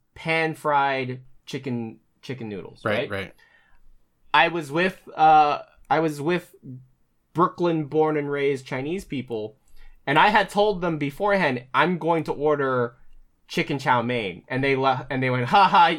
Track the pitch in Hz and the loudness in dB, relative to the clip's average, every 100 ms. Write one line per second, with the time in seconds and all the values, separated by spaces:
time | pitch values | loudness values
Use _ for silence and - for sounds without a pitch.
0 | _ - 160 160 160 156 156 143 139 135 | _ -12 -4 -2 -2 -4 0 0 0 -2
1 | 127 127 - - - 143 131 120 113 - | -6 -10 -16 -20 -12 -10 -6 -6 -8 -12
2 | _ _ - 127 113 98 - - 113 107 | _ _ -14 -12 -10 -10 -12 -6 -2 -2
3 | 139 98 92 _ _ _ _ _ - - | -2 -6 -8 _ _ _ _ _ -20 -20
4 | _ _ _ 147 170 170 143 151 185 - | _ _ _ 4 4 0 -4 0 0 -2
5 | - - 156 156 147 143 - _ - 147 | -14 4 6 8 6 2 -6 _ -4 0
6 | 160 147 143 175 - _ 139 127 - _ | 0 -4 -4 -4 -6 _ -20 -20 -20 _
7 | _ _ _ 151 180 - 175 160 143 151 | _ _ _ 0 0 2 -2 -2 -2 0
8 | 156 151 143 143 139 135 127 131 143 190 | 0 0 -4 -2 -2 -2 -6 -8 -6 -8
9 | 190 139 123 113 107 - _ - - - | -8 -10 -8 -8 -8 -14 _ -20 -20 -12
10 | - 147 196 214 190 202 208 190 175 156 | 0 4 6 4 2 2 0 0 -4 -2
11 | 143 - 202 196 156 127 - 131 160 175 | -6 -4 0 2 0 -2 -4 0 0 0
12 | 156 165 151 143 151 147 135 127 120 - | -2 -2 -2 -2 0 0 0 0 -2 -6
13 | - - - _ _ - 160 143 135 123 | -20 -20 -20 _ _ -6 -4 -4 0 0
14 | 117 123 101 85 _ 127 139 131 135 127 | 0 -4 -6 -10 _ -4 0 0 0 -2
15 | 127 135 131 127 120 202 190 185 170 | -4 -4 -2 -2 2 4 4 6 4